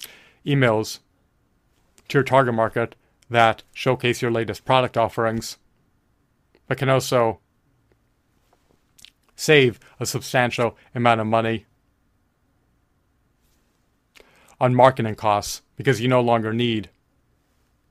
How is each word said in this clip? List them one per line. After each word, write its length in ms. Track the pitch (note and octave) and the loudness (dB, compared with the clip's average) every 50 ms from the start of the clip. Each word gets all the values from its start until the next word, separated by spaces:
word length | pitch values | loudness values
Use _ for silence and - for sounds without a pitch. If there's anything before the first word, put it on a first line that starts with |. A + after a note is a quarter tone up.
| - - - - _ _ _ _ - | -20 -20 -20 -20 _ _ _ _ -6
emails 540 | D3+ C#3+ C#3 C3 A#2+ G#2+ A2 G#2+ - - - _ _ _ _ _ _ _ _ _ _ _ _ _ _ _ _ _ _ _ _ _ - | -4 0 0 2 2 2 0 -2 -6 -10 -16 _ _ _ _ _ _ _ _ _ _ _ _ _ _ _ _ _ _ _ _ _ -4
to 80 | - C#3+ | -2 -2
your 60 | B2+ | 0
target 300 | - B2+ C3+ C3+ A#2+ A#2 | 2 2 2 2 2 0
market 420 | A2+ A2+ A2 - B2 A#2 - - _ _ _ _ _ _ - | -2 -2 -2 -2 -4 -6 -6 -8 _ _ _ _ _ _ -2
that 340 | A2+ A#2 A#2 A2 A2 - - _ - | 2 4 4 4 2 -2 -8 _ -14
showcase 480 | - - C3+ B2 B2 - B2 A#2 - | -6 -2 -2 -2 0 0 -4 -2 -2
your 100 | B2+ A#2+ | -2 -4
latest 340 | A2+ A2+ A2+ G#2 G2+ - _ | -2 -2 -4 -6 -8 -10 _
product 320 | - C3 C3 B2+ A#2 - A#2 | 0 0 0 0 0 0 -2
offerings, 600 | A2+ G#2+ - - A#2 A2+ A2 A2+ A2 - - _ _ _ _ _ _ _ _ _ _ _ _ _ _ _ _ _ _ _ _ _ _ - | -2 -2 -2 -4 -4 -4 -4 -6 -10 -10 -16 _ _ _ _ _ _ _ _ _ _ _ _ _ _ _ _ _ _ _ _ _ _ -10
but 100 | C3 - | -6 -4
can 120 | C#3 C3 | 0 0
also 500 | C3+ B2+ B2+ - C3+ B2 A#2 A2+ G#2 - _ _ _ _ _ _ _ _ _ _ _ _ _ _ _ _ _ _ _ _ _ _ _ _ _ _ _ _ _ _ _ _ - - _ _ _ _ _ | 0 0 0 0 0 0 0 0 -2 -6 _ _ _ _ _ _ _ _ _ _ _ _ _ _ _ _ _ _ _ _ _ _ _ _ _ _ _ _ _ _ _ _ -20 -20 _ _ _ _ _
save 440 | - - - D#3 D3 C3 A#2+ G#2 - _ - _ - | -8 2 4 6 6 6 4 0 -4 _ -20 _ -10
a 60 | A#2+ | -10
substantial 720 | - - A#2+ - - - C3 B2 A#2+ - - A#2+ A2 - _ _ _ - | -8 -8 -8 -10 -4 -2 0 0 0 -2 -2 -4 -4 -4 _ _ _ -6
amount 260 | B2+ A#2+ A#2+ A#2 A2 | 0 2 2 2 2
of 80 | A2 A2 | 0 0
money 380 | A2 A2+ A2+ A2+ A2+ G#2 - _ _ _ _ _ _ _ _ _ _ _ _ _ _ _ _ _ _ _ _ _ _ _ _ _ _ _ _ _ _ _ _ _ _ _ _ _ _ _ _ _ _ _ _ _ _ _ _ _ _ - - _ _ _ _ _ - - | 0 0 0 0 -4 -6 -8 _ _ _ _ _ _ _ _ _ _ _ _ _ _ _ _ _ _ _ _ _ _ _ _ _ _ _ _ _ _ _ _ _ _ _ _ _ _ _ _ _ _ _ _ _ _ _ _ _ _ -20 -20 _ _ _ _ _ -6 -2
on 160 | C3 B2+ B2+ | 0 0 4
marketing 400 | B2 B2 C3 C3 - A2+ A2 G#2+ | 6 4 4 4 2 -6 -6 -6
costs 460 | - - G#2+ G#2 G#2 G2 - - - _ _ _ | -4 -2 0 0 0 -2 -6 -12 -14 _ _ _
because 240 | - G#2+ C#3 B2+ G#2 | -6 -2 -2 -2 0
you 80 | A#2 B2+ | 0 0
no 140 | B2+ B2+ | 2 2
longer 320 | B2 A#2+ A#2+ A#2 G#2+ A2 A2 | 2 2 0 0 0 -2 -4
need 360 | A#2 A#2+ A#2+ A2+ G#2+ F#2+ F#2 _ _ _ _ _ _ _ _ _ _ _ _ _ _ _ _ _ _ _ _ | -2 -2 -2 -2 -4 -6 -10 _ _ _ _ _ _ _ _ _ _ _ _ _ _ _ _ _ _ _ _